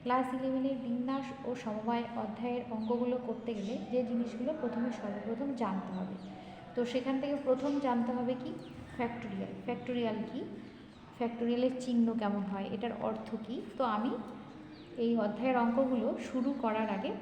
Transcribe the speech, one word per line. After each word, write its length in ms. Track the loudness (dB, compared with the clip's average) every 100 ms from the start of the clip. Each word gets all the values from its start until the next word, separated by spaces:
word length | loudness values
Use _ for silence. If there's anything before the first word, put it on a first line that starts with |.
ক্লাস 240 | 4 4 4 0
ইলেভেনের 400 | 0 2 2 0 0
বিন্যাস 400 | 0 0 -2 -4 -6 -4
ও 20 | -4
সমবায় 420 | -2 -2 0 0 0 -2
অধ্যায়ের 400 | -4 -2 -2 -2 -2 -4
অঙ্কগুলো 420 | 0 2 2 0 -2
করতে 240 | -4 -4 -4
গেলে 180 | -2 -4 0
যে 80 | 2 2
জিনিসগুলো 420 | 0 0 -2 -2 0
প্রথমে 280 | -2 0 0 -2
সর্বপ্রথম 500 | -4 -4 -4 -2 -2 0
জানতে 300 | 0 0 -2 -4
হবে, 180 | -4 -6 -10 -12 -14 -14 -8 -2
তো 40 | 0
সেখান 220 | 0 2 0
থেকে 140 | 2 0 2
প্রথম 240 | 4 4 2 4
জানতে 260 | 4 2 2
হবে 160 | 0 0
কি 80 | -4 -8 -10 -12 -12 -2
ফ্যাক্টোরিয়াল। 560 | -2 -2 -6 -4 -4 -6 -4
ফ্যাক্টোরিয়াল 520 | -4 0 0 2 0 -2
কি? 100 | -4 -6 -8 -12 -16 -18 -18 -18 -2
ফ্যাক্টোরিয়ালের 560 | -2 2 2 4 4 2
চিহ্ন 240 | 2 6 6 4
কেমন 220 | 2 2 0
হয়? 160 | -2 -2 -2
এটার 180 | -2 0 0
অর্থ 200 | -2 -4 -6 -4
কি? 100 | -6 -6 0
তো 60 | 2 4
আমি 140 | 2 0 -4 -10 -14 -14 -14 -14 -12 0 4
এই 80 | 4 2
অধ্যায়ের 320 | 2 4 6
অঙ্কগুলো 440 | 6 4 4 4 2 0 -2
শুরু 200 | 0 0 2
করার 260 | 2 2 2 0
আগে 140 | -2 -4